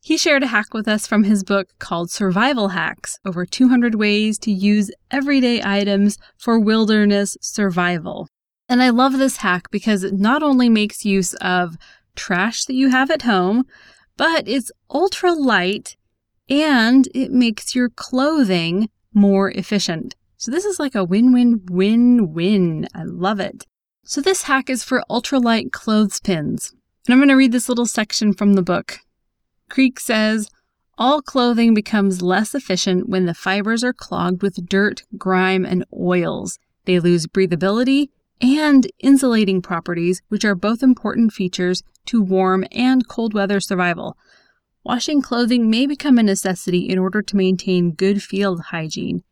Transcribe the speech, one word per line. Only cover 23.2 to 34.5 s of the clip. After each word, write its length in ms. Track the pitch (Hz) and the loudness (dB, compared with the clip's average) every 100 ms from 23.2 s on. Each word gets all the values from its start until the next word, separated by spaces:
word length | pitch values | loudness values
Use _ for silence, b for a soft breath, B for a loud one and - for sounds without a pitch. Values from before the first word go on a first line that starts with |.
| 180 208 | -4 -2
it. 260 | 180 - - _ _ _ | -6 -10 -20 _ _ _
So 160 | - - | -10 -4
this 220 | 320 381 | -2 -2
hack 260 | - 269 262 | 0 -2 -2
is 140 | 254 | -6
for 220 | - 254 - | -2 -4 -2
ultralight 640 | 240 - 277 233 226 - | -6 -2 0 2 0 -2
clothespins. 1000 | - - 214 214 - - 175 151 - - _ _ _ - | -8 -2 0 0 -2 -4 -2 -4 -6 -10 _ _ _ 2
And 80 | |
I'm 60 | 254 | 4
gonna 160 | 277 262 | 6 6
read 160 | 269 | 4
this 160 | 247 - | 2 -2
little 180 | 240 233 | -2 -2
section 460 | - 214 - 214 | -2 -4 -2 -2
from 220 | 196 202 | 2 2
the 80 | 196 | 2
book. 360 | 180 175 - - _ _ _ _ _ _ _ | 2 -4 -4 -16 _ _ _ _ _ _ _
Creek 300 | - 262 254 | 0 0 0
says, 480 | - 220 214 220 208 _ _ _ _ - | -4 0 0 -2 -6 _ _ _ _ -2
"All 240 | 240 302 | 0 0
clothing 500 | - 269 240 233 233 | -2 0 0 2 4
becomes 480 | 214 208 214 196 180 | 2 0 0 0 0
less 340 | 180 190 214 | 0 0 -2
efficient 540 | 285 - 185 - 180 - | -6 -4 -4 0 -2 0
when 180 | 185 180 | -2 -2
the 80 | |
fibers 480 | 165 - 196 202 226 | -4 -4 -4 -2 -2
are 100 | 247 | -4
clogged 500 | 254 - 170 175 185 | -6 -8 -4 -4 -2
with 260 | 196 | -4